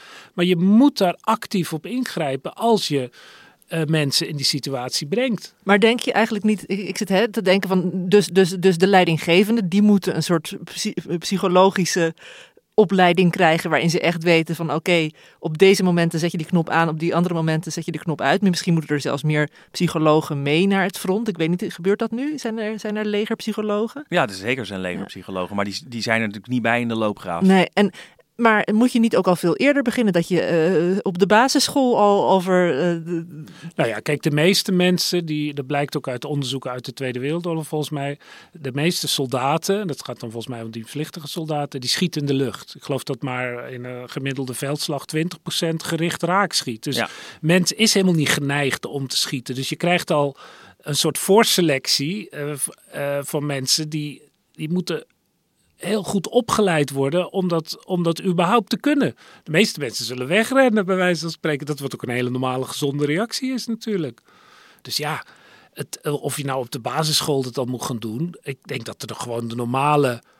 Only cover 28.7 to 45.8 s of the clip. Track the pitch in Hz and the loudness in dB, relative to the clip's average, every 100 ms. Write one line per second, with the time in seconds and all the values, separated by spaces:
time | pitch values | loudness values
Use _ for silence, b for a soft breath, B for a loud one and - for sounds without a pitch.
28.7 | 214 247 233 226 - 185 175 175 160 269 | 2 2 4 2 2 2 2 2 2 2
29.7 | 277 240 240 220 175 165 180 92 165 160 | 2 0 0 2 2 2 0 2 2 2
30.7 | 180 175 190 - 175 185 214 269 277 - | 2 2 0 -2 0 4 4 4 2 2
31.7 | 285 254 240 208 202 - 190 180 180 180 | 2 2 4 4 4 4 2 2 2 2
32.7 | 131 175 170 165 170 170 151 156 165 165 | 2 0 -2 -4 -6 -6 -14 -16 -16 -12
33.7 | - 123 107 - 147 165 147 165 202 - | -2 -2 -2 -4 -2 0 2 4 2 2
34.7 | 180 180 180 - 180 165 151 147 143 131 | 2 4 2 0 -2 -2 -4 -4 -6 -4
35.7 | 143 147 151 135 123 143 147 131 131 127 | -2 -2 -4 -6 -8 -4 -4 -4 -6 -6
36.7 | 127 120 - 131 123 135 165 175 160 147 | -10 -10 -8 -6 -4 -4 -4 -4 -4 -4
37.7 | 156 147 147 139 143 B B B 165 139 | -6 -4 -4 -6 -8 B B B -12 -8
38.7 | 127 160 180 147 - 135 135 131 156 - | 0 0 0 -2 -2 -2 0 0 0 0
39.7 | 196 202 143 - 123 120 113 110 120 113 | -2 -2 -6 -10 -12 -10 -10 -10 -10 -10
40.7 | 117 110 143 156 - 143 - 156 151 143 | -12 -10 -8 -8 -10 -12 -8 -4 -4 -4
41.7 | 143 127 - 180 - 143 135 131 - - | -6 -4 0 0 0 0 0 0 -4 -16
42.7 | - - 135 - 131 139 127 127 123 127 | -16 -6 -6 -6 -8 -6 -6 -6 -8 -12
43.7 | 127 123 123 123 - 135 135 127 120 139 | -12 -12 -12 -10 -6 -6 -4 -6 -4 -4
44.7 | 147 - 143 - 156 165 - - - 165 | -4 -4 -6 -4 -4 -4 -6 -8 -4 -2
45.7 | 160 | -2